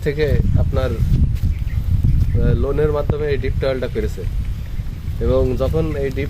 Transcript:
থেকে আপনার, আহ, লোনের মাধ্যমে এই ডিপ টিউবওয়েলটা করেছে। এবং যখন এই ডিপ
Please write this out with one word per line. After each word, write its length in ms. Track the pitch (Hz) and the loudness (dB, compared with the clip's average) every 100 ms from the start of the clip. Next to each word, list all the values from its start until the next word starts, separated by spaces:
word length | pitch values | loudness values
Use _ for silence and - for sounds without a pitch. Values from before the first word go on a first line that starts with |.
থেকে 340 | 156 143 147 - - - | -2 0 2 2 4 2
আপনার, 300 | - 135 131 | 2 0 0
আহ, 1600 | 120 - - - - - - - - - - - - - - 135 | 0 2 4 2 2 0 0 -2 -2 0 2 2 2 2 2 2
লোনের 380 | 139 127 139 151 | 2 2 2 2
মাধ্যমে 360 | 147 143 147 147 | 0 0 -2 0
এই 100 | 139 | 0
ডিপ 140 | 131 | -2
টিউবওয়েলটা 360 | - 139 131 127 | -2 -2 -2 -4
করেছে। 340 | 117 107 - 92 - - - - - - - - - | -2 -4 -4 -4 -4 -4 -4 -6 -6 -6 -6 -6 -2
এবং 380 | 117 127 131 123 | 0 2 2 0
যখন 380 | 131 156 160 147 | 0 0 -2 -2
এই 140 | 139 | -4
ডিপ 200 | 135 139 | -4 -4